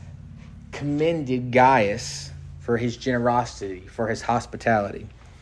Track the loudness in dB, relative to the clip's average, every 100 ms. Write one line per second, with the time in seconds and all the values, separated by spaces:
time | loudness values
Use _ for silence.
0 | -16 -16 -16 -16 -18 -18 -14 -6 -2 2
1 | 2 2 0 -2 2 6 8 8 4 0
2 | -6 -10 -12 -14 -14 -12 -2 0 0 -2
3 | -2 2 2 2 0 -4 -8 -8 -12 -4
4 | -2 -2 0 0 0 -4 2 2 2 -6
5 | -12 -16 -20 -20